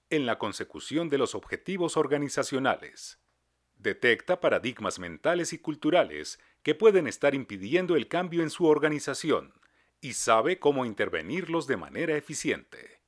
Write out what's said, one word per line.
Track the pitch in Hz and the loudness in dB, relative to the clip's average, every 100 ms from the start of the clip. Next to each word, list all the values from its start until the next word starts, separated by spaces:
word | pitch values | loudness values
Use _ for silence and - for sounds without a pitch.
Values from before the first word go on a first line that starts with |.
| - | -2
en | 156 123 | 0 0
la | 107 | -2
consecución | 110 - - 78 - 147 170 | -4 -6 -10 -12 -4 -4 0
de | 139 | 0
los | 113 | 0
objetivos | 101 - - - 190 170 160 | -4 -8 -8 -6 -4 -2 0
organizacionales. | 139 143 143 - 131 131 131 - - - - - _ _ _ _ _ | 0 0 -2 -4 -2 0 0 0 -4 -18 -18 -20 _ _ _ _ _
Detecta | _ 104 95 127 113 - 180 | _ -6 0 2 2 0 0
paradigmas | - 92 113 117 101 - | 2 0 -2 -4 -6 -6
mentales | 90 80 151 175 160 | -10 -4 -2 -2 -2
y | 160 | -8
culturales | - 147 151 175 107 76 76 - _ _ | -10 -4 2 2 2 -2 -12 -14 _ _
que | 147 151 | -4 4
pueden | 220 190 135 | 6 6 2
estar | - 143 | 0 0
impidiendo | 139 120 101 98 170 180 160 | 0 -4 -10 -2 0 2 0
el | 107 | 0
cambio | 170 180 170 | -4 -2 -2
en | 156 | -2
su | - 160 | 2 4
organización | 151 151 151 143 131 160 98 69 _ _ _ _ _ | 6 4 0 -4 -4 0 0 -2 _ _ _ _ _
y | 139 | -10
sabe | 110 - 113 143 185 | -2 4 4 4 2
cómo | 143 139 123 | 2 2 0
intervenirlos | 104 101 85 80 170 156 165 135 | -2 -2 -2 -4 -6 -4 -4 -2
de | 107 | -4
manera | 73 95 165 151 | -4 -6 -2 -2
eficiente. | - 147 143 87 - - - _ | -4 -6 -2 -4 -6 -20 -20 _